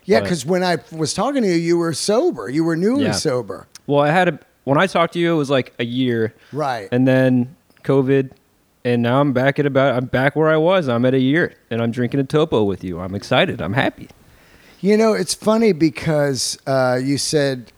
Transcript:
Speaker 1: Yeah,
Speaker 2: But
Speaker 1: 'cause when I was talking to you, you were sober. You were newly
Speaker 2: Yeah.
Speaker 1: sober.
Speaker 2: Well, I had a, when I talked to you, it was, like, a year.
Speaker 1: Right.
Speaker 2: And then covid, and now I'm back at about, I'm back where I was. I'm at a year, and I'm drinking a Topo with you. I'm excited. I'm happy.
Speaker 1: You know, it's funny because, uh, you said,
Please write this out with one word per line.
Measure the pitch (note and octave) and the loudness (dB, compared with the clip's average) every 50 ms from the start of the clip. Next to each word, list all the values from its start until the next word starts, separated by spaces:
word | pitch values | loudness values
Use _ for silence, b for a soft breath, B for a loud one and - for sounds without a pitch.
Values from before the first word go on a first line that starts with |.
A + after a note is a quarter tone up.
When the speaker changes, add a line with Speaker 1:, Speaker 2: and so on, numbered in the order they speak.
| - | -2
Speaker 1:
Yeah, | F3+ G#3 A3+ | 0 0 0
Speaker 2:
But | G3+ F#3+ | 0 0
Speaker 1:
'cause | F3+ D3+ A#2+ | -4 -4 -2
when | D3+ F#3 F3+ F#3 | -2 -2 0 0
I | F3+ E3+ - - - | 0 -2 -2 -4 -8
was | E3 D#3+ D#3+ - - | -8 -6 -6 -4 -4
talking | F3+ G#3 C4+ D4 C4+ | -4 -4 -2 0 0
to | A3+ F#3+ | 0 0
you, | E3+ | 0
you | E3+ E3+ E3+ E3+ E3+ | 0 0 0 0 0
were | E3+ E3 | 0 -2
sober. | D3 - - - G#3 A#3+ E4+ F4+ G#3+ B2 G2+ A2 | -4 -4 -2 0 0 2 2 0 -2 -4 -6 -4
You | C3 D#3 E3 | -2 -2 0
were | E3 E3 | 0 0
newly | D#3+ F#3 A3 B3+ C#4+ C4+ | 0 0 0 0 0 0
Speaker 2:
Yeah. | A3 | -2
Speaker 1:
sober. | G#3+ F3 - D#3 B2+ B2+ A2 G2 F#2+ - - _ - - _ | -2 -2 -2 -2 -2 -4 -4 -6 -12 -14 -16 _ -20 -12 _
Speaker 2:
Well, | - C#3+ C#3+ | 0 2 2
I | D3 D3 | 2 2
had | D#3+ F#3 F3+ F3 | 2 2 2 0
a, | D3 - - _ _ _ - | -2 -6 -10 _ _ _ -2
when | B2+ C#3 D#3 | 0 2 2
I | F#3+ F3+ | 2 0
talked | - F3+ E3+ E3+ - | 0 0 -2 0 0
to | F3 | -2
you, | E3+ E3+ | 0 0
it | E3+ | 0
was, | D#3 C#3+ C3 | 0 0 0
like, | C#3+ C3 A#2+ - _ - | 0 0 -2 -2 _ -8
a | A#2+ | -6
year. | A#2 A#2+ B2+ C3 B2 A#2+ A2+ A2 G#2+ - _ b b | -4 -2 -2 0 0 0 0 0 -2 -4 _ b b
Speaker 1:
Right. | B2+ C#3+ D3+ C3+ B2 A2+ G2 - | -8 -6 -4 -4 -4 -6 -6 -2
Speaker 2:
And | B2 B2 C3 | 0 2 4
then | C3 C3 C3 C3 C3 B2+ B2 A#2+ B2+ - _ _ _ _ _ - | 4 4 4 4 4 2 2 0 -2 -8 _ _ _ _ _ -2
covid, | - C3+ C#3 C3 C3 C#3 C#3 C3+ C3 - _ _ _ _ _ _ _ _ _ - | 0 2 2 2 2 2 0 0 -2 -8 _ _ _ _ _ _ _ _ _ -4
and | B2 A#2+ A#2+ | -2 0 2
now | A#2 A#2 B2 C#3 | 2 2 2 2
I'm | C#3+ D3 | 2 2
back | B2 B2 C3 C#3 C3+ - | 0 0 0 0 0 0
at | C#3+ | 0
about, | C#3+ C3 C3+ C3+ C#3 A#2 | 0 2 2 2 2 0
I'm | B2 B2 | -2 -4
back | A#2 - B2+ C3+ C#3+ - | -2 -2 0 0 0 0
where | D3 D#3+ D#3 | 2 2 2
I | D#3 | 2
was. | D#3 D#3 F3 G3 F#3+ D#3 B2+ | 2 2 2 2 2 0 0
I'm | A#2 A#2 B2 | 0 2 2
at | B2+ C3 | 2 2
a | C3+ | 2
year, | B2+ C3 C#3+ E3+ E3+ - - _ _ - | 2 2 2 0 0 -2 -6 _ _ -6
and | A2+ A2+ | -4 -2
I'm | A#2 A#2 | -2 -2
drinking | A2+ B2 B2 A#2 - C#3 | -2 -2 -2 -2 0 -2
a | C3+ | -2
Topo | - - D3+ D#3+ D#3+ D3+ A2+ | 0 0 0 0 2 2 0
with | G#2 G2 F#2+ - - | 0 0 -2 -4 -6
you. | F#2 E2+ E2 | -8 -8 -8
I'm | F#2 F#2 F#2+ | -8 -8 -8
excited. | G2+ - - B2+ C#3 F#3 E3 F#2 - | -8 -4 0 0 0 0 0 -2 -6
I'm | D#2 F2 | -4 -4
happy. | G#2+ C#3 - - - - - - - _ b b b b b b b b b b b b | -2 -2 -2 -2 -4 -8 -16 -20 -20 _ b b b b b b b b b b b b
Speaker 1:
You | E3+ G3 G#3+ | 0 2 2
know, | G#3+ A3+ A3 | 4 4 2
it's | G#3 F#3 F#3 - - | 2 0 -2 -6 -6
funny | - - G#3 A3 A3+ A#3 G#3+ | -4 0 0 2 4 4 2
because, | F3+ C#3+ D#3+ D#3 - - - E3 D3+ D3 C#3+ C#3+ C3+ A#2 - - - - - | 2 2 0 0 -2 -2 -4 -2 0 0 0 0 -2 -2 -4 -6 -8 -8 -6
uh, | C#3 C3+ C3 C3 B2+ B2 B2+ | -2 0 0 2 2 0 0
you | B2+ C#3 C#3+ C3 | -2 -2 -2 -2
said, | - - D#3+ D3+ C#3 C#3 C3+ B2+ A2+ - - | -2 -2 0 0 0 0 -2 -6 -10 -16 -20